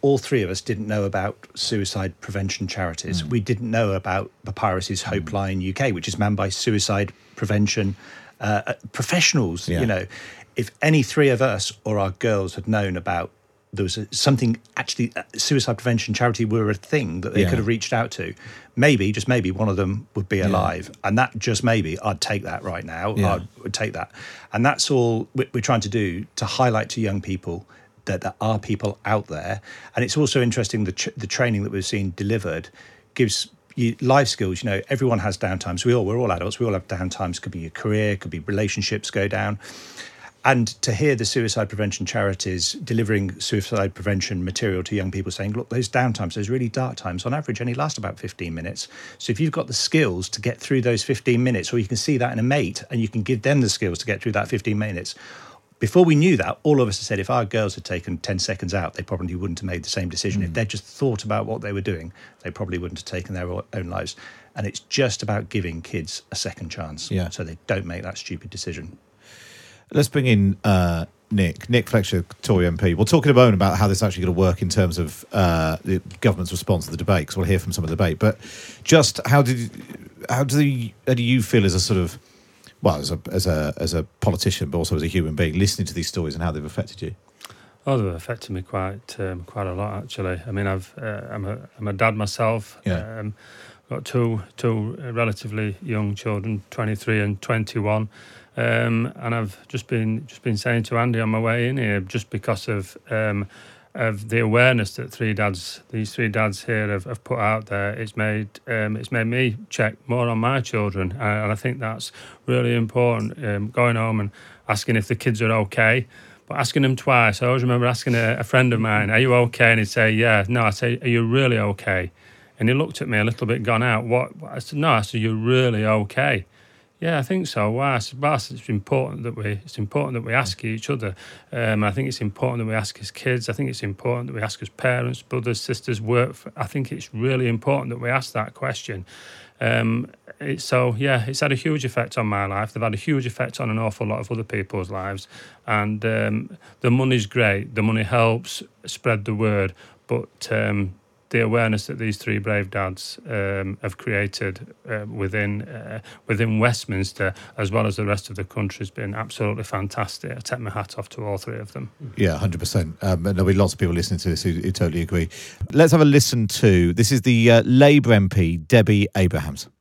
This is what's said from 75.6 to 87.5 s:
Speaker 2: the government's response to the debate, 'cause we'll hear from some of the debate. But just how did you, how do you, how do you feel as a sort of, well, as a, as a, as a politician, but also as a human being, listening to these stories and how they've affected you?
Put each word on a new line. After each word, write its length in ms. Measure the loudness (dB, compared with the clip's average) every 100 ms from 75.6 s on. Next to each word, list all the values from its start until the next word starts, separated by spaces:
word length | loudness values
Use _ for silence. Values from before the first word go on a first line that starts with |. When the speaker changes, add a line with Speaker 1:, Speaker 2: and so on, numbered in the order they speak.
| 2 -2
Speaker 2:
the 160 | -2 -2 -2 0
government's 300 | 0 2 -2
response 320 | -6 0 0 0
to 60 |
the 60 | -6
debate, 300 | 2 2 2
'cause 80 | -4
we'll 100 | 2
hear 120 | 0
from 140 | 0
some 100 | -4
of 60 | -2
the 60 | 0
debate. 200 | 0 4
But 220 | 2 0 -10 -16 -18 -14 6
just 340 | 6 6 0 4
how 160 | 6
did 160 | 6 0
you, 120 | -4 -10 -16 -16 -18 -16 -4
how 140 | -2 2
do 180 | 4
you, 280 | 2 2 -4 -6 0
how 80 | 2
do 80 |
you 180 | 4 2
feel 240 | 4 4 4
as 80 |
a 60 | 2
sort 180 | 2 2
of, 180 | 0 -4 _ _ _ _ -20 _
well, 140 | 2 2
as 100 | -2
a, 80 | -6 -2
as 140 | 0 2
a, 260 | 2 0 -2
as 160 | -2
a 100 | -2 -4 _
politician, 480 | 0 2 0 -2 -2
but 80 | -2
also 180 | 0 0
as 80 |
a 40 | 0
human 280 | 0 0 0
being, 240 | 0 2
listening 260 | 0 0 -4
to 60 |
these 140 | -4 -6
stories 280 | -4 -4 -2
and 60 |
how 100 | -4
they've 120 | -4
affected 380 | -6 -8 -8 -8
you? 120 | -10 -10 _ _ -20